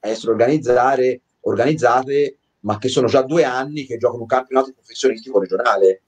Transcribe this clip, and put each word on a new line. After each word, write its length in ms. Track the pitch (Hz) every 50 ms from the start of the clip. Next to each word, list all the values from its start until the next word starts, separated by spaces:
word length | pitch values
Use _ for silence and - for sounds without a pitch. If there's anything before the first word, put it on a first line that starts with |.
a 80 | - 107
essere 240 | 113 - - 113 113
organizzare, 880 | 107 117 123 147 156 135 120 123 123 123 131 139 127 127 127 123 - _ _ _ _
organizzate, 960 | _ - - - 117 139 156 156 120 120 117 127 131 131 139 143 143 139 - _ _ _ _ _
ma 180 | _ 104 107 104
che 120 | - 127
sono 180 | 131 147 127 113
già 160 | 104 139 135
due 200 | 131 156 170 156
anni 400 | 131 127 127 135 147 151 151 135
che 120 | 131 117 113
giocano 240 | 113 120 113 120
un 60 | 113 113
campionato 440 | 131 127 131 _ 131 131 131 131 131
professionistico 680 | _ _ _ - - - 131 117 110 - 131 131 101
regionale. 640 | 98 92 92 95 120 120 107 98 98 95 95 95 _